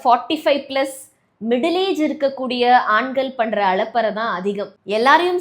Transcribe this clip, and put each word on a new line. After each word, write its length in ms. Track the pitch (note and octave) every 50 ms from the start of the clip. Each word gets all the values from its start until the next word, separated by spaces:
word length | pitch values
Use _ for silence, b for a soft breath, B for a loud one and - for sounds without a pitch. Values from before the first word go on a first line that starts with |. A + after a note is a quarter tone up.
| -
ஃபார்ட்டி 280 | C4 A#3 A#3+ - - E4
ஃபைவ் 340 | D#4 - E4 C#4+ C#4 C#4+ -
பிளஸ் 420 | C4+ C4+ C4+ C4+ - - - - _ _ _ _ _ - G#3 A3+
மிடில் 240 | A#3+ B3+ A#3+ E4+ E4+
ஏஜ் 300 | F#4 F#4+ F#4+ E4+ D4+ D4+
இருக்கக்கூடிய 680 | D4+ - D4+ C#4 C4+ C4+ - C4 B3 B3 B3 A#3+ A#3+ B3
ஆண்கள் 600 | B3 - - G#3+ A3 B3 C4 B3+ C4+ C4 C4+ C4
பண்ற 320 | - A3+ A3+ G#3 G3+ G3+
அலப்பறை 480 | F#3 F#3+ F#3+ A3 A3 - A#3+ A3 G#3+ G3
தான் 220 | G#3+ A3+ A#3 F#3+
அதிகம். 340 | F3 F#3 G3+ G3+ G3+ G3 - - _ _
எல்லாரையும் 560 | F3+ G3+ A3 A#3 C4+ D4 D#4+ F4 F4+ F4+ F4+